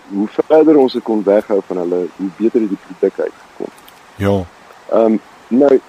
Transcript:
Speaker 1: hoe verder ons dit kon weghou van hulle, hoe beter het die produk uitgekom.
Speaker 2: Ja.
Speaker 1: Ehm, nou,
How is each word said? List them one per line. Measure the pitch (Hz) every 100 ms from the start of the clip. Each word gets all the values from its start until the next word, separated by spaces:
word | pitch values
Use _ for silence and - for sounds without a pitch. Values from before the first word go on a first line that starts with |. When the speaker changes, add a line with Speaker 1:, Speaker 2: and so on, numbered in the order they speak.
| -
Speaker 1:
hoe | 98 104
verder | - - 156 156 151
ons | 131
dit | 120
kon | - 107
weghou | 98 104 - 98 -
van | 92
hulle, | 87 90 85 -
hoe | 95 85
beter | 110 120
het | 107
die | 98 -
produk | 92 98 -
uitgekom. | - - - - - - - - - -
Speaker 2:
Ja. | 98 101 87 - - - -
Speaker 1:
Ehm, | 107 113 107 - - -
nou, | 120 143 131